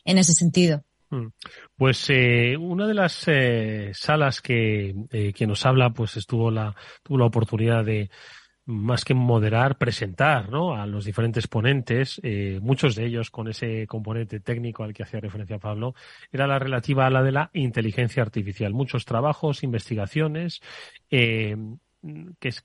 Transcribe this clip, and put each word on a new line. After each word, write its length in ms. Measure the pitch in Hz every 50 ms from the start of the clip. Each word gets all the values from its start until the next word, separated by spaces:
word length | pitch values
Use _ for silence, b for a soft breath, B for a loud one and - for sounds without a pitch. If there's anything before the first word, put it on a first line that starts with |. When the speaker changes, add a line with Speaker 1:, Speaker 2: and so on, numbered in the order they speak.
| B
Speaker 1:
en 120 | - 185 190
ese 160 | 185 170 170
sentido. 500 | - 175 165 - 180 180 165 151 147 - _ _ _ _ -
Speaker 2:
Mm. 180 | 143 127 113 113 - - - B B B B B B
Pues, 340 | - 131 135 127 - - -
eh, 460 | 139 127 123 123 120 120 120 120 131
una 320 | 156 170 180 175 185 208 214
de 60 | 214
las, 300 | 202 190 165 - - - 175
eh, 640 | 151 135 131 123 120 113 110 110 107 107 104 101 95
salas 480 | - - - 151 156 147 135 - -
que, 540 | - - 120 117 113 107 107 104 101 98 95 101 110 -
eh, 220 | - 107 104 101 101
que 140 | - 113 107
nos 180 | 104 - -
habla, 240 | 131 131 131 123 120
pues, 260 | 113 - 113 101 -
estuvo 340 | 110 - - 127 113 113 117
la, 240 | 110 110 107 107 101 B B B B B B
tuvo 140 | - 143 131
la 80 | 120
oportunidad 580 | 117 110 117 110 - - 107 113 117 117 113 110
de, 260 | 110 110 107 101 98 B B B B B B B B B B -
más 380 | - 113 104 104 117 123 110 -
que 120 | - 131
moderar, 640 | 127 123 120 120 113 107 107 110 113 127 139 135 -
presentar, 720 | - 120 107 - 110 95 90 - 135 156 151 123 101 98
¿no? 240 | 123 151 175 180 139
A 100 | 104 101
los 180 | 104 101 104 98
diferentes 440 | 104 98 - 113 117 110 120 107 -
ponentes, 760 | - 113 107 131 139 135 120 - 117 123 135 - - -
eh, 380 | - 127 104 101 101 98 95 95
muchos 340 | 101 120 135 - - 135 101
de 120 | 107 117 120
ellos 240 | 117 117 113 -
con 160 | - 117 110 113
ese 400 | 110 - 127 117 113 110 110 -
componente 540 | - 110 104 107 113 117 113 98 110 104
técnico 420 | - - 120 120 120 120 107 - 107
al 100 | 107 101
que 80 | -
hacía 180 | 98 - - 110
referencia 380 | 107 104 92 107 110 90 110 98
Pablo, 380 | - 107 104 104 113 131 131 B B B B B B B
era 140 | B 131 139
la 140 | 139 139 135
relativa 480 | 131 135 131 123 - - 139 135 131 131
a 20 |
la 140 | 131 131 131
de 80 | 135
la 180 | 131 143 156 - -
inteligencia 680 | 180 135 123 110 123 110 110 - - 123 113 - -
artificial. 500 | 117 107 - 113 98 101 98 - 110 98
Muchos 340 | 104 127 139 123 - 120 -
trabajos, 580 | - 117 117 131 151 147 - - 151 139 - -
investigaciones, 960 | 131 117 107 - - 110 107 98 98 - 151 156 156 151 160 175 170 - - B B B B B B B B B -
eh, 460 | - 127 120 113 113 110 110 104 104 107 110 107 117 160 _ _ _ _ - 156 151 156 165 180 175 -
que 100 | - 131
s-, 120 | 120 - -